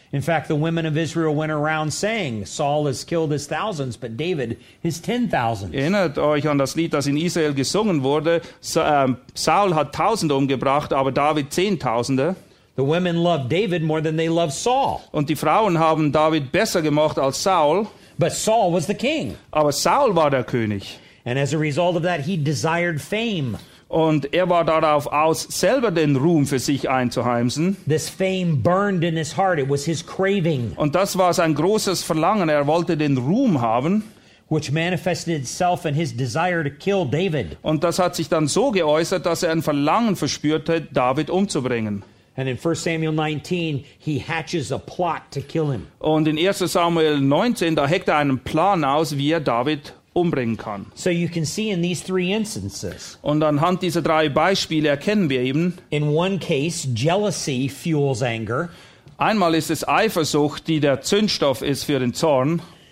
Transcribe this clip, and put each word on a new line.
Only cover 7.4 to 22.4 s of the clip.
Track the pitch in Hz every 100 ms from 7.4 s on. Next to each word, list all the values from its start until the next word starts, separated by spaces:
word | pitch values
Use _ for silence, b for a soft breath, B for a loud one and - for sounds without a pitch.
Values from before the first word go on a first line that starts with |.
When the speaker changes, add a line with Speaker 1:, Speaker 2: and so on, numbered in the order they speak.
| 151
Speaker 2:
gesungen | 139 127 190 220 156
wurde. | 131 151 151 170 B B
Sa-, | - 165 151 147
ähm, | 131 120 -
Saul | - - 175 202
hat | 156 139
Tausende | - 175 220 160
umgebracht, | 139 135 131 131 143 143
aber | 143 135
David | 135 147 156 139
Zehntausende. | - 202 180 127 113 120 131 147 190 b b b -
Speaker 1:
The | 139
women | 170 180 170
loved | 175 160 123
David | 165 220 170
more | 156 156
than | 156 160
they | 165
loved | 165 170
Saul. | 143 240 262 208 - -
Speaker 2:
Und | 151 147
die | 147
Frauen | 156 170 220 165
haben | 160 156 151
David | 151 156 156 131
besser | - 214 185
gemacht | 156 147 156 147
als | 135 135
Saul. | 190 180 147 175 220 B B B
Speaker 1:
But | 165
Saul | - - 226 185
was | 175 175
the |
king. | 185 240 311 131 76 -
Speaker 2:
Aber | 156 147
Saul | 135 170 226 277 170
war | 147
der | 135
König. | 117 123 110 101 - - B B 117
Speaker 1:
And | 131
as | 139
a | 160
result | 151 143 175 175
of |
that, | 175 170
he | 147 196